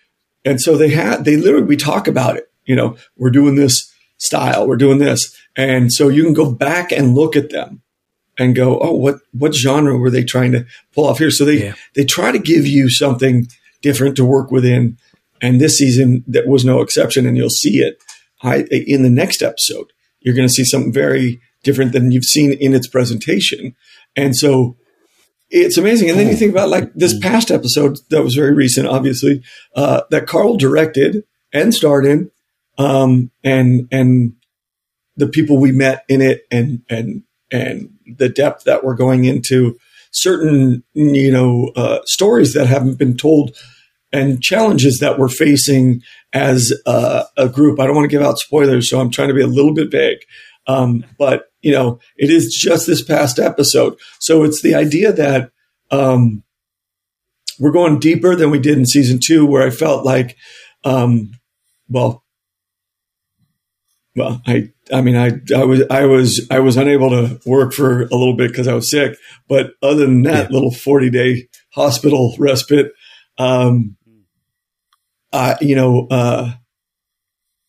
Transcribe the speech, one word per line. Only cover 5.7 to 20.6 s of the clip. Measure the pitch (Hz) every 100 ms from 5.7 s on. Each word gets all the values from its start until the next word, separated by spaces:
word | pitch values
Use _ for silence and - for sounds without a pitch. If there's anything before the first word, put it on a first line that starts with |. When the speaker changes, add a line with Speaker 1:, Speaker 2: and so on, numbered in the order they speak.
| 127 123
Speaker 1:
so | - 143
you | 143
can | 165
go | 151 143
back | 120 143 175 175
and | 139 131 127
look | 156 151
at | -
them | 73 - - _ _ _ _ _ -
and | 127 123
go, | 127 -
"Oh, | 160
what, | 165 139 143 _
what | 123 147
genre | 127 131 143 147 123
were | 127
they | 127
trying | 123 127 127
to | 123 120 - _
pull | - 120
off | 127
here?" | 156
So | - 147
they, | 147 101
Speaker 2:
Yeah. | 101 - 135
Speaker 1:
they | 131
try | - 220
to | 214
give | 147 165 139
you | 143 127
something | - 143 123 135 123 120 _ _ _
different | 147 135 139 135
to | 127
work | 135 131
within. | 131 123 123 120 113 _ _ _ _
And | 123 127
this | 151 -
season, | 135 123 127 127 127
that | 120 127
was | 135 127
no | 127
exception, | 120 151 156 135 123
and | 123
you'll | 117
see | - - 135
it. | 131 - - - _ _
I, | 127 135 147
in | 131 - 139
the | 127
next | 123 185 -
episode, | - - - - - _ _ _
you're | 127 123
gonna | 127
see | 127